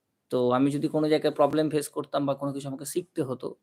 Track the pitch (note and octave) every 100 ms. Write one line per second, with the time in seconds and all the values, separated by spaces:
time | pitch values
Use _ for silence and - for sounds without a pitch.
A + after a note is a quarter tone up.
0 | _ _ _ B2+ B2 B2+ C#3 C#3 D#3 D#3
1 | D#3 D3+ D3+ D3 C#3+ D3+ D#3 D3+ D3 D3+
2 | C#3+ D3 C#3 C#3 C#3 C#3 C#3 C3+ C#3 F3+
3 | F3+ - C3 B2 - -